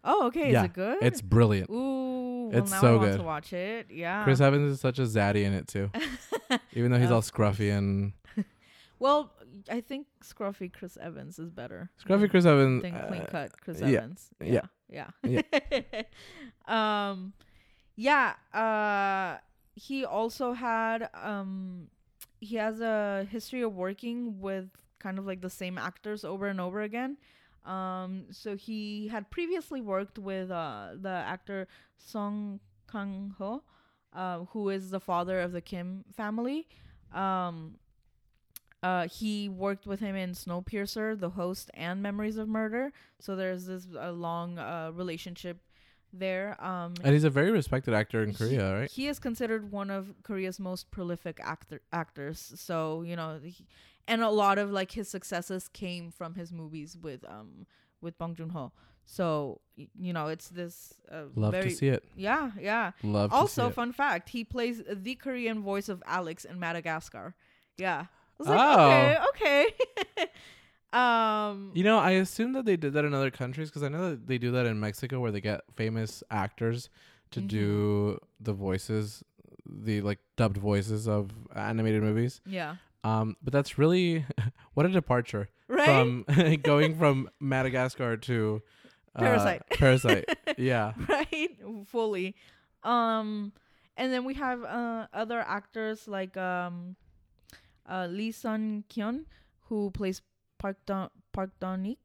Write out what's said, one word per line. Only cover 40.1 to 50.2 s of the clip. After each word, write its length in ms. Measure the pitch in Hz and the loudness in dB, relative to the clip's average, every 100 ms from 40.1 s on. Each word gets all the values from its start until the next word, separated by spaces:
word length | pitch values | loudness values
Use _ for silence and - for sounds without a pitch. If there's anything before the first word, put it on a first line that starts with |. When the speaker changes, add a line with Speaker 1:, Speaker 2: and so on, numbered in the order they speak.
| 190 | -4
Speaker 1:
in 160 | 185 | -6
Snowpiercer, 840 | 180 - 175 185 214 202 220 214 214 | -8 -6 -6 -6 -6 -6 -4 -4 0
The 100 | 175 | 0
Host, 400 | 180 180 185 - | 0 -4 -4 -10
and 280 | - 170 185 | -8 -6 -4
Memories 340 | 202 202 214 220 | -4 -2 -2 -2
of 100 | 214 | -2
Murder. 420 | 220 220 233 277 - _ _ | -2 0 -2 -4 -6 _ _
So 160 | - 190 | -8 -4
there's 300 | 185 185 180 | -2 -4 -6
this, 220 | 185 180 156 | -10 -10 -10
uh, 140 | 160 | -8
long, 460 | 175 170 170 170 175 | -6 -4 -4 -6 -8
uh, 320 | 117 170 160 | -8 -6 -8
relationship 680 | 170 180 165 185 175 180 170 _ _ _ _ _ | -6 -6 -6 -10 -12 -12 -12 _ _ _ _ _
there. 500 | 185 190 185 202 - | -6 -4 -2 -4 -8
Um, 300 | 185 180 170 175 | -8 -6 -6 -2
Speaker 2:
And 120 | 139 | 4
he's 100 | 147 | 6
a 60 | 151 | 6
very 200 | 135 170 | 4 4
respected 420 | 220 135 127 - | 2 2 -2 2
actor 280 | 107 107 113 | 2 2 0
in 80 | 107 | -2
Speaker 1:
he, 40 | 101 | 0
Speaker 2:
Korea, 440 | 110 131 98 98 | 0 2 2 0
right? 100 | 139 | -4
Speaker 1:
he 160 | - 277 | -4 -6
is 120 | 285 | -4
considered 520 | 254 233 233 220 208 | -6 -4 -4 -4 -6
one 180 | 202 196 | -8 -6
of 240 | 196 190 - | -6 -8 -16